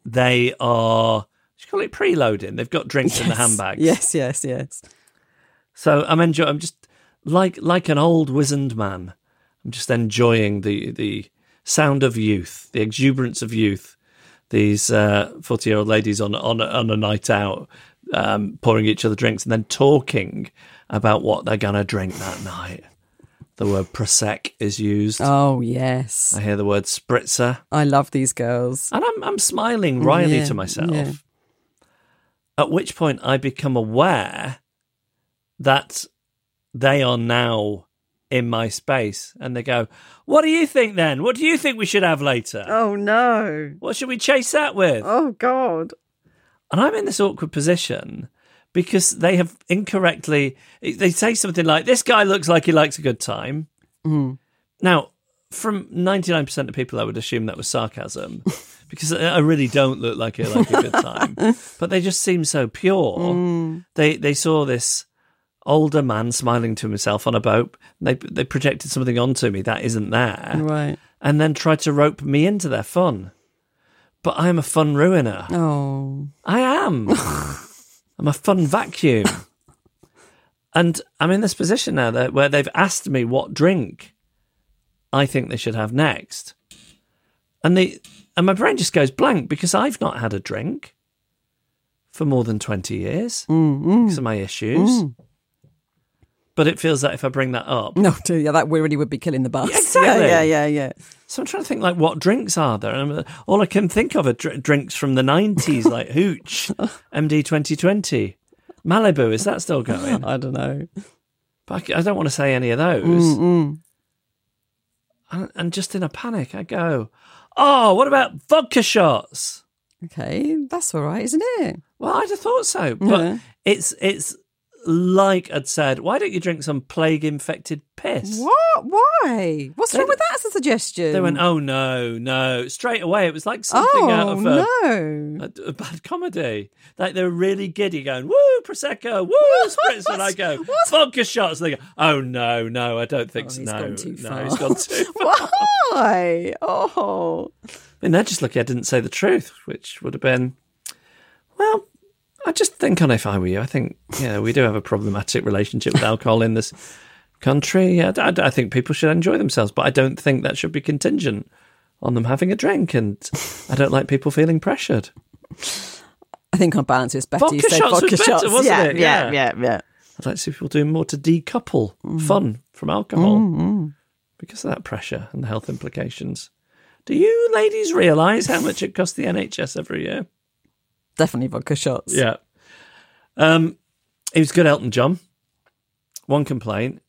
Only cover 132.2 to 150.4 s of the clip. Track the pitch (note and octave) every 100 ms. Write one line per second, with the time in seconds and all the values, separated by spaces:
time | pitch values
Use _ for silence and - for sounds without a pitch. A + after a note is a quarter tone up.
132.2 | B2+ C3 C3 B2+ B2+ - B3 A3+ E3+ G3+
133.2 | F3 D#3 G#3 A3 - A#3+ B4 C#5 D4+ A3
134.2 | G3+ G3 A3+ C#4+ G#4+ B4 E4 G#3 D#3 D3+
135.2 | D3+ D3+ - - - D3 - E3 - E4+
136.2 | F4+ F3+ C3 G#2+ G2+ _ _ - F#3+ F#3
137.2 | F3+ F3 F#3+ G3 G3 G3 G3 D#3+ C3+ B2+
138.2 | C#3+ C5+ C#5+ B4 A#4+ - C#4+ A3 A#3 G#3
139.2 | F#3 C5+ D5 C5+ F#4 - D#5 A3 F3+ -
140.2 | G4 F#4 - D3+ E4+ D5+ E5+ D#4 C4+ B3
141.2 | A3+ A#3 F3+ D3+ E3 C3+ - - D#3 C#3+
142.2 | B2+ B2+ A#2+ A#2 A2+ B2 A#2+ A#2 A#2 C#3
143.2 | G#2+ A#2 C3 C3 A2 G#2+ G#2 G#2 - -
144.2 | - - - - C#3+ - - F#4 F4 G#4
145.2 | D4+ - - G5 G#5 G5+ C5+ F#4 A3 F#3
146.2 | F3 E3+ F3+ - - F#3 G3 - G3+ F#3+
147.2 | E3+ E3 - - - - - _ - E3+
148.2 | A3 F3+ C3+ A#2+ A#2+ B2 - B2+ - -
149.2 | G3 F4+ - - - - - - C3+ B2
150.2 | C3 B2+